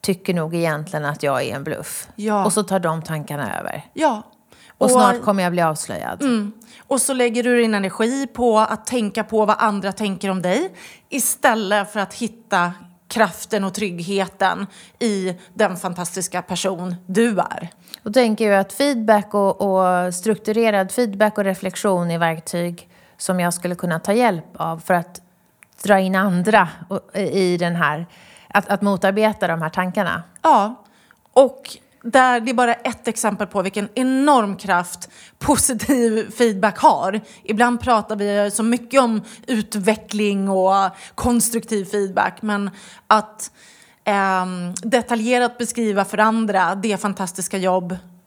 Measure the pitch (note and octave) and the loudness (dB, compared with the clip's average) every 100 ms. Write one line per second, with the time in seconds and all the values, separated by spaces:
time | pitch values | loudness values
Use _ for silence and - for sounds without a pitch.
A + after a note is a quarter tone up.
0 | - F#3 - F3 D#3+ E3+ E3 D3+ D3+ D3+ | -4 -4 -2 -2 -2 -2 -2 -2 -6 -6
1 | D3 D3+ C#3+ C3 C3 C#3 C#3 - - - | -6 -4 -2 -2 -2 -6 -8 -8 -10 -12
2 | - - G#3 G#3 G3+ G#3+ G3+ F#3+ F3 D#3+ | -14 -8 -2 0 2 0 0 -2 0 -4
3 | D#3 D#3 C#3+ D3 B2 G1+ G1+ - - - | -6 -8 -6 -6 -6 -6 -8 -10 -12 0
4 | D4+ G#3+ - _ _ - - _ G#3 B3+ | 0 0 -8 _ _ -20 -20 _ 4 6
5 | B3 A#3+ - G3 F3+ F3 E3 D#3 - F#2 | 6 4 0 0 0 2 0 0 -8 -8
6 | A#1+ - C4+ A#3 G#3 A3 - - - C4+ | -8 -4 -2 -2 -4 -10 -20 -20 -4 -2
7 | B3+ B3+ A#3+ A#3 A#3+ A#3+ A3+ G#3 F#3+ - | 0 2 2 2 2 4 4 2 -2 -2
8 | A3 C4+ C#4 - A#3+ G#3+ A3 A3 - B3 | -2 0 -4 0 2 4 2 0 -4 -2
9 | G#3 G#3+ G#3+ A3 G#3 G#3+ A3+ G3+ F#3+ F#3+ | -2 -4 -2 0 2 2 2 0 -4 -4
10 | G#3+ F#3 G3 F#3+ F3 G3+ F#4 - - - | -4 -4 -4 -2 0 0 -2 -8 -20 -20
11 | _ C#4 - - C#4 A3+ G3 G#3 G3 A3 | _ -4 -4 2 2 2 0 -2 -2 -4
12 | F#3+ - A3+ - _ F#3+ F3 F3+ - _ | -6 -4 -8 -8 _ 0 0 -4 -18 _
13 | _ - G#3 - - G#3+ G3 F#3 G#3 F3 | _ 0 0 0 -6 -4 -4 -4 -6 -6
14 | F3 G3 F#3 - F#3+ F3 G3 - - _ | -4 -4 -4 0 0 0 -8 -12 -20 _
15 | A#3 G3+ F#3 F3+ - - G#3 F3+ F#3+ F3 | -2 -2 -4 -6 -12 -2 -2 0 -8 -6
16 | F3 - F3+ F3+ F3 F3 F#3+ F3+ F3+ F3+ | -8 -6 -6 -8 -6 -4 -4 -4 -6 -8
17 | F3+ F#3 A#3 G3 - - F3 _ - - | -4 0 2 2 -2 -6 -12 _ -20 -12
18 | - A3 A#3+ G#3 A3 G3 G3 - C#4+ B3+ | 0 2 2 2 2 2 2 0 0 0
19 | A3 G#3 G3+ G#3 G3 - G3+ F#3+ F#3 F3+ | 4 4 4 2 2 2 0 2 4 2
20 | F3+ F3 A3 G#3 - G#3+ A3+ G3+ F#3+ - | 0 -2 -2 -2 0 2 2 2 0 0
21 | A#3+ G3 G#3+ G#3+ G3 F#3+ F#3+ F3+ G#3 F#3 | -2 2 0 2 -2 -2 -6 -2 0 0
22 | F3 E3 E3+ D#3+ - F3 F3 F3 - _ | 0 0 0 -2 -6 -4 -4 -8 -18 _
23 | _ _ - F3+ F3 E3+ F3+ F3 F3 E3 | _ _ -4 0 0 -2 -6 -4 -4 -4
24 | - G#3+ A#3+ F3 - - E3 E3 - F3+ | 0 2 2 0 -8 -8 -6 -6 0 0
25 | E3+ - _ _ _ _ _ _ G3 G3 | 0 -16 _ _ _ _ _ _ 2 4
26 | F#3+ F#3 G3 F3+ F3+ G#3+ F3 - - G3 | 4 0 2 2 4 4 4 -2 -10 -10
27 | - - F3+ E3+ F#3 F3 F3 E3+ D3+ D#3 | -8 -6 -2 0 0 0 0 0 0 -2
28 | E3+ - - - - G#3 G3 G3+ G3+ G3 | -8 -16 -20 -20 -2 -2 0 0 0 2
29 | G3 G3 G#3+ G#3+ F3+ E3 D#3+ F3+ F#3 F3+ | 0 2 0 0 -2 -2 -2 -4 -4 -2
30 | F#3 - - - D#4+ C4 G3+ B3 _ _ | -4 -4 -8 -2 4 4 2 -6 _ _
31 | _ _ _ - C4 C4 - - _ _ | _ _ _ 4 4 2 -18 -20 _ _
32 | A#3+ C4 B3+ B3 A3+ B3 A#3+ A#3+ - A3+ | 0 4 4 4 0 0 2 0 -4 -6
33 | - A3 A3 G3 G3+ G3+ F#3 G#3 G#3 - | -6 -2 -2 -2 -4 -2 -2 -4 -6 -2
34 | C4 C4 C#4+ C4+ G#3 F#3+ G3 F3 F3 - | 0 2 4 4 4 -4 0 0 0 -12
35 | - - - _ - C#4+ - A#3 - C4+ | -18 -20 -20 _ 0 2 2 -2 0 2
36 | A#3 A3 - - A#3+ F#3+ G#3 G3 D#4+ F3+ | 2 0 -4 0 0 2 0 4 4 4
37 | F#3 G#3 - - - G#3+ A#3+ A#3+ B3 A3+ | 0 -4 -8 -18 -6 2 2 2 2 2
38 | G#3 G#3+ G3+ G3+ G3+ G3+ A3+ A#3+ A#3 C4+ | 2 -4 -2 0 0 0 0 0 2 2
39 | B3 A3 - - - A3 G#3+ G#3 G#3 G#3+ | 4 0 -4 -18 -4 -4 -2 -2 0 0
40 | - G#3+ G#3 G3 G3 F#3+ F#3 G3 F#3+ F3+ | -2 -2 0 0 0 2 4 2 0 -4
41 | - - A#3+ A#3+ - A#3 A3 G#3+ F#3 G#3 | -18 -4 0 2 2 -2 -2 -4 -2 -4
42 | G3 F#3 G3 F#3 G#3+ G3+ G3+ - - - | -2 0 -2 -2 -4 -4 -4 -8 -20 -20
43 | _ G#3+ G#3+ - - _ - - - _ | _ 2 2 -12 -16 _ -20 -20 -20 _
44 | - G3+ G3 F#3+ F#3 F3+ F3 F3+ A3+ B3 | -2 0 2 0 -2 -6 -8 -8 -2 -2
45 | A#3 A#3 A3 B3 A#3+ A#3+ A#3 - A3 G3+ | 0 -4 0 2 0 -2 -8 -2 -2 0
46 | F#3+ G3+ A3 A3+ A3 F#3+ E3+ G3 G#3+ G3 | -2 2 2 2 0 0 0 0 -2 -2
47 | G#3 G3 F#3 - F#3 G3 F#3 F#3 F3+ F#3 | -4 -4 -8 -6 -6 -2 0 0 -2 -10
48 | - - | -12 -20